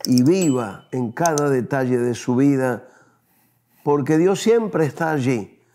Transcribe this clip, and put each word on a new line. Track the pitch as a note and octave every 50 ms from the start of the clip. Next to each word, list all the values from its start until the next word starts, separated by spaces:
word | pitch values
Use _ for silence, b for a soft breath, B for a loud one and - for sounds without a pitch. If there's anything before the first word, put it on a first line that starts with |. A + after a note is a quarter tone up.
| -
y | - B2+ B2
viva | B2 C#3+ F3+ G3 F3+ D#3 B2+ B2+ A#2 G#2 F2+ - - _
en | - B2+ B2 A2
cada | - - E3+ E3+ D#3 D3 D3 C#3+
detalle | C#3 B2+ A2+ - C#3+ C3+ C3 B2 B2+ A#2+
de | A#2+ B2 A#2+
su | - - - B2
vida, | B2 C#3 C#3+ C#3 C3 C3 B2+ A#2+ G2+ b b b b b b b b b b b b b b _ _ _ _ _ _ -
porque | D3 C#3+ D3 C3 C3+ D#3 D#3
Dios | E3+ F#3 G3 -
siempre | - G#3+ A3+ A#3 A3+ G3+ - D#3 D#3+
está | C#3 - - E3+ D#3+
allí | D#3 C#3+ B2 B2+ C3 A2+ F#2+ - - _ _ _ _